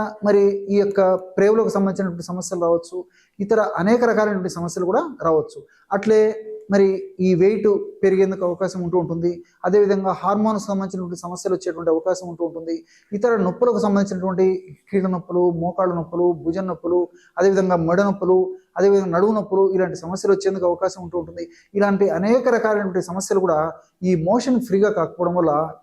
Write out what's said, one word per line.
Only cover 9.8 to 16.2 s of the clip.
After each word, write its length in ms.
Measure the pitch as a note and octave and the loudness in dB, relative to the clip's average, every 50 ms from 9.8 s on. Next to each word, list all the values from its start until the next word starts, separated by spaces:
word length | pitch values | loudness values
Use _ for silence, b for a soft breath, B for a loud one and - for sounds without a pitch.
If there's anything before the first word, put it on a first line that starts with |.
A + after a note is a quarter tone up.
| G#3 G3 G3+ G3 F#3+ F#3+ F3+ - | 4 4 2 0 0 -2 -2 -2
హార్మోన్స్కి 480 | - F#3 G3+ G#3 G#3 A3 G#3+ G3+ - - | -2 -2 0 2 2 0 0 -2 -4 -4
సంబంధించినటువంటి 500 | G3+ G3 F#3+ F#3 F#3 F#3+ F3+ F3 F3+ F3+ - | -4 -4 -4 -6 -8 -8 -8 -8 -10 -10 -10
సమస్యలు 300 | F3 F3+ F3 - G3 F#3+ F3+ | -12 -12 -6 -4 -2 -2 -2
వచ్చేటువంటి 340 | - F3+ E3+ E3 E3+ E3 D#3+ | -2 -6 -6 -4 0 0 0
అవకాశం 300 | E3 E3 F#3 F3+ F3+ F#3 F3 | 0 2 -2 -2 -2 -4 -12
ఉంటూ 120 | E3+ D#3+ E3+ D#3+ | -8 -6 -6 -6
ఉంటుంది, 260 | E3 E3 D#3+ E3 E3 E3 - b b b b b G3+ G3+ | -6 -8 -8 -8 -8 -8 -8 b b b b b -6 -2
ఇతర 140 | A3 A#3+ A#3 G#3+ F#3+ | 0 0 2 2 0
నొప్పులకు 340 | F3+ F3+ - A#3+ B3 A3+ G#3+ F#3 | -2 0 0 0 0 0 0 0
సంబంధించినటువంటి 600 | G#3 G3 G3+ G3 G3 G3 F#3 F3+ F#3+ F#3 F3 F#3+ F#3+ F#3 F#3 - - - _ _ _ | 2 2 2 0 0 -4 -4 -4 -4 0 2 2 2 2 -2 -6 -12 -20 _ _ _
కీళ్ళ 180 | - G3 F3+ F#3+ F#3 | -2 -2 0 0 -2
నొప్పులు, 280 | F3 F3 - F3 F3+ F3 F3+ E3+ E3 E3 | -4 -6 -2 0 2 2 2 0 0 -4
మోకాళ్ళ 300 | F3 F3+ - F#3+ F3+ F3 E3+ | -4 -2 0 -2 0 0 -4
నొప్పులు, 280 | D#3+ E3 - E3+ | -6 -6 -2 0